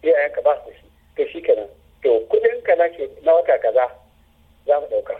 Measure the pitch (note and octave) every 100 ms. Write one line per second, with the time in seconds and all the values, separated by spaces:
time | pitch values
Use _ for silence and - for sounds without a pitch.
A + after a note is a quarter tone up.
0 | D#3 D#3+ D3 - - D3 - - _ _
1 | _ - D3 E3+ D#3+ A2 G2+ - _ _
2 | C3+ A#2 - - A#3 - - E3+ E3+ E3+
3 | C#3 - D#3+ E3 E3+ C3+ A2+ A#2 B2 -
4 | _ _ _ _ _ _ - D3 C#3 -
5 | - -